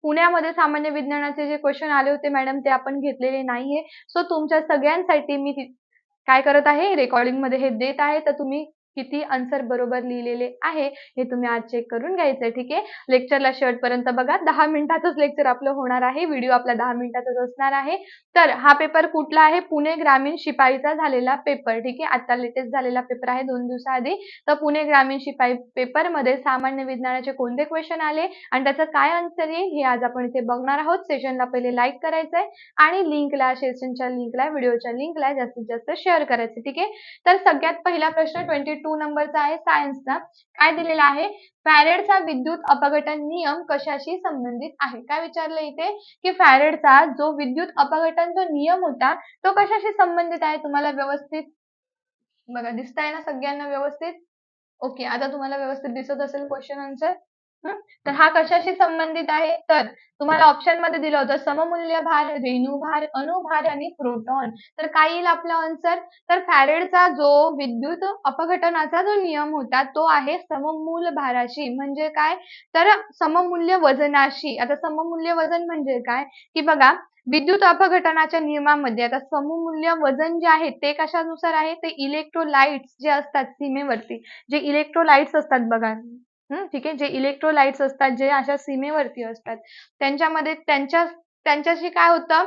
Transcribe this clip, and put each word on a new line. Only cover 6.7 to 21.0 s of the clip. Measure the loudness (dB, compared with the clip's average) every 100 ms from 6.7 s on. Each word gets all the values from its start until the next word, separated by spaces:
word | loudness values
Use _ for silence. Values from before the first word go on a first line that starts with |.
| 4 2
रेकॉर्डिंगमध्ये | 2 2 2 0 0 -2 0
हे | -2
देत | -2 -4 0
आहे, | 0 0
तर | -2
तुम्ही | -2 -4 -6 -8 _ _ -12
किती | -8 -6
आन्सर | -4 -4 -2 -4
बरोबर | -2 -2 -2 -4
लिहिलेले | -4 -6 -6 -4 -6 -4
आहे | -4 -2 -4
हे | -6 -14 -6
तुम्ही | -4 -4 -2
आज | -4
चेक | -4 -8 -6
करून | -6 -4
घ्यायचंय, | 0 0 0 -4
ठीक | -6 -4
आहे? | -6 -6 -14 0
लेक्चरला | 0 2 2 2
शेवटपर्यंत | 2 -2 0 -2 0 -2
बघा, | 0 0 2
दहा | 2 2 2
मिनिटाचंच | 2 0 0 0 2
लेक्चर | 0 2 0
आपलं | 2 -2
होणार | -2 -2 0
आहे, | 0 0
व्हिडिओ | -2 -2 2
आपला | 2 2
दहा | -2 0
मिनिटाचाच | -2 -4 -4 -4 -4
असणार | -4 -2 0
आहे. | 0 -2 -6 -8 -20 _
तर | 6 6
हा | 6 6
पेपर | 6 4 2 2
कुठला | 0 0 6
आहे? | 6 6
पुणे | 0 -2 -2
ग्रामीण | 0 4 4 2 -4
शिपाईचा | -6 4 4 4 0
झालेला | 0